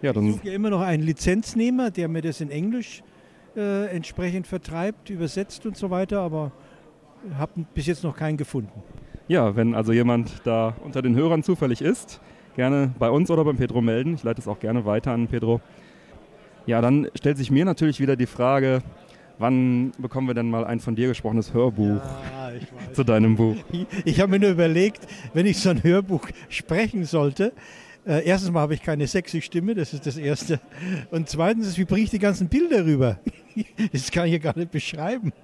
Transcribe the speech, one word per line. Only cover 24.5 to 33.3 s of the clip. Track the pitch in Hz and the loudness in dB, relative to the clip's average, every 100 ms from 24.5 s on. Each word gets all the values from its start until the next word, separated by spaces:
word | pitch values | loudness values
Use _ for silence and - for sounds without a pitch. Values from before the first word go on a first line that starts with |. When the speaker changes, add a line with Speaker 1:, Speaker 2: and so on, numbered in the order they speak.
Speaker 2:
überlegt, | 175 170 165 202 214 - - - | 4 4 4 2 0 -16 -16 -6
wenn | 156 190 | 0 2
ich | 185 | 2
so | 185 | 2
ein | 147 | 2
Hörbuch | 165 180 196 175 - - - | 4 4 2 -2 -4 -16 -10
sprechen | - - 165 220 214 | -12 -4 -2 0 -2
sollte, | 170 165 143 135 202 - - - - - - | -2 2 0 2 -2 -2 -20 -20 -20 -18 -2
äh, | 151 160 | 0 2
erstens | 185 185 | 0 2
mal | 170 | 0
habe | 147 156 | 0 -2
ich | |
keine | - 151 143 | -2 -2 0
sexy | 190 175 170 | -2 -2 -6
Stimme, | - 170 180 | -4 -4 -2
das | 220 151 | -2 -4
ist | 147 143 | -6 -8
das | 135 | -4
Erste. | 143 147 - 147 - - 180 185 123 | -2 -4 -2 -4 -4 -12 -8 -6 -6
Und | 165 160 | -6 -4
zweitens | 139 170 226 214 | 0 0 0 -2
ist, | 170 | -2
wie | |
bringe | 185 190 | 0 2
ich | 220 | 0
die | 208 | 2
ganzen | 202 196 180 | 0 0 0
Bilder | 269 339 262 160 | 2 2 2 4
rüber? | 147 127 101 | 4 4 2
<laughs> | - | -6